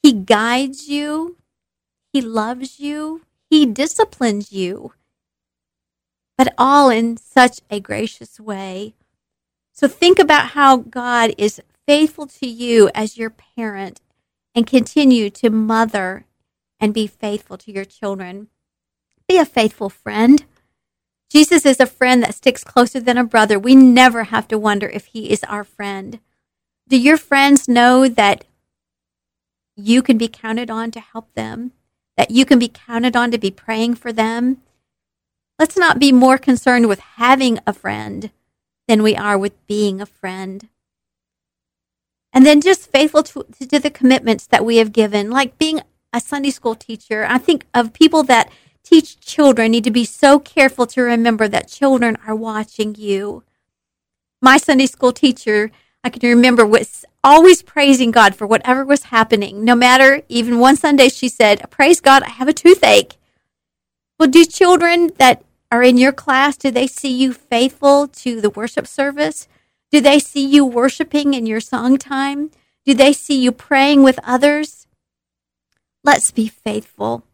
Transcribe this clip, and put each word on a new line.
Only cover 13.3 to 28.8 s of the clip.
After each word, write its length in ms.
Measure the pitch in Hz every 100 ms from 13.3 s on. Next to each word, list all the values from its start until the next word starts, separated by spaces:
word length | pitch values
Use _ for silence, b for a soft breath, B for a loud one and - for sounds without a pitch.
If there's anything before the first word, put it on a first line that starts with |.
parent 720 | _ _ - 220 196 190 _ _ _ _ _ _ 233
and 100 | 226
continue 640 | 262 233 302 277 247 208
to 200 | - 233
mother 760 | 220 220 226 226 208 185 190 _ _ _ _ _ _
and 120 | 214
be 140 | 214 208
faithful 500 | _ 214 208 _ 185
to 140 | -
your 140 | 196
children. 640 | 196 _ 208 196 180 190 214 _ _ _ _ _ _ _ -
Be 100 | 370
a 60 |
faithful 440 | 302 - 214 _ 196
friend. 560 | _ 220 208 233 294 - _ _ _ _ _ _ _ _
Jesus 340 | 294 302 339
is 140 | 285 254
a 80 | 254
friend 380 | _ 254 254
that 100 | 226
sticks 300 | - - 247
closer 340 | - - 240 262
than 180 | 240 240
a 60 |
brother. 340 | 240 226 214 202
We 200 | 226 269
never 480 | 254 247 254 233
have 240 | 214 220 226
to 100 | 220
wonder 300 | 214 202 208
if 180 | 202 _
he 240 | 226 214
is 140 | 208
our 180 | - 208
friend. 560 | 202 _ 202 196 196 226 _ _ _ _ _ _ _
Do 100 | 262
your 180 | 254 311
friends 520 | - 277 277 285 -
know 400 | 240 240 254 262
that 360 | 233 202 196 _ _ _ _